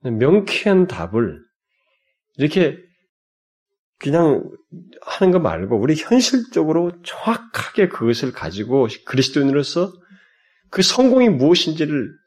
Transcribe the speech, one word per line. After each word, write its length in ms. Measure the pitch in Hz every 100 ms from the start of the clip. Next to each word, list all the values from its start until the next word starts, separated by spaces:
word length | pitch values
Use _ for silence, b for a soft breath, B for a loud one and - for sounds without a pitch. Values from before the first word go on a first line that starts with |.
명쾌한 840 | 131 113 131 202 202 - 208 190 180
답을 540 | - 85 107 107 78 _ _ _ _ _ _ _ _ _ -
이렇게 400 | 147 190 160 - _ _ _ _ _ _ _ _ _ _ _ _
그냥 500 | - 156 165 131 - - _ 160 - -
하는 300 | - - 190
거 80 | 180
말고 360 | 143 82 95 113
우리 200 | 123 156
현실적으로 960 | - 240 247 262 233 170 156 160 175 175
정확하게 840 | - - - 226 - - - - 185
그것을 440 | - 117 120 135
가지고 540 | - 80 92 107 135 117 - -
그리스도인으로서 880 | 131 131 151 139 139 139 170 190 - b b b b b b b
그 120 | -
성공이 480 | 185 - 262 254 240
무엇인지를 840 | 147 139 175 - 156 151 147 101 -